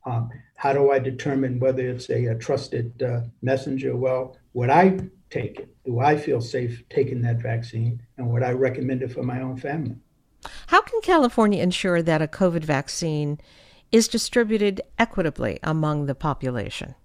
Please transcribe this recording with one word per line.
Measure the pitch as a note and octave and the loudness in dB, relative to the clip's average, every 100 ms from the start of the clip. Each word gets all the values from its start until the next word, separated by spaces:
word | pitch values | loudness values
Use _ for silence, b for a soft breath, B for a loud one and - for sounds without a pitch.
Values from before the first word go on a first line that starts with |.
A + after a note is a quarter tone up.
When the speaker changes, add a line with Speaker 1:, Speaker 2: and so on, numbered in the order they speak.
| - | -4
Speaker 1:
Um, | A#2+ A#2 B B | -4 -4 B B
how | _ C#3+ | _ 0
do | C#3+ C#3 | 4 4
I | C3+ | 4
determine | B2+ B2 D3+ C3+ C3 B2 | 0 -4 -2 0 0 0
whether | C3 B2+ B2+ | 0 0 -2
it's | B2 - | -6 -4
a, | A#2+ A#2+ | -2 0
a | A#2 | -2
trusted, | - C#3 - B2+ A#2+ - | -2 -4 -2 -4 -4 -4
uh, | B2+ A#2+ A#2 - | -4 -2 -4 -6
messenger? | B2 C3 D#3 C3+ C3 B2 | 0 0 0 -4 -2 0
Well, | C3 B2+ C3 - _ | 0 0 -4 -12 _
would | B2 A#2+ | -2 4
I | D3 F#3 F#3 - - _ | 8 8 4 -4 -14 _
take | - A#2 - | -6 -6 -10
it? | - _ | -18 _
Do | - A#2 | -4 2
I | C#3 D3+ | 4 2
feel | D3 B2+ | 0 -2
safe | A#2 C3 A#2+ A#2 - | -2 -4 -4 -8 -6
taking | - B2 A#2+ | -2 0 0
that | A#2 A#2 | -2 -2
vaccine? | A#2 A#2 - A2+ A#2 A#2 - - | -2 -4 -4 -4 -2 -4 -10 -8
And | A#2+ | -2
would | A#2+ | 0
I | B2+ | 0
recommend | B2+ C3 A#2+ B2+ C3 | 2 0 0 -2 -2
it | B2+ | -4
for | - | -4
my | B2+ B2+ | -4 -4
own | C3 B2+ | -6 -8
family? | C#3+ D#3 C3 A2 _ _ _ _ B B B | -6 -6 -6 -8 _ _ _ _ B B B
Speaker 2:
How | F4+ | 2
can | - A4+ | 4 -4
California | G#4+ F4 B3 - G#3+ G3+ | 2 4 4 4 2 4
ensure | F3+ F3+ G3 F3 | 0 0 0 2
that | E3 D#3 | 2 2
a | D#3 | 0
covid | - F#3 E3+ | 2 2 2
vaccine | D#3 C#3 C#3 - E3 D3+ D3 D3+ b b b b b | 0 -2 -2 -6 -2 -2 -2 -4 b b b b b
is | A3+ A3 | 4 4
distributed | A#3 - - A3 A3 G#3 G3 - - | 0 0 0 2 2 0 -2 -10 -2
equitably | A3+ - E3 - A#2 F2 | -2 2 -2 -2 -4 -4
among | - D#3 D3+ D3+ C#3+ | -2 0 0 0 -2
the | |
population? | C3+ D#3 C3+ C3 B2 - - - - | -2 -2 -2 -4 -4 -6 -8 -12 -14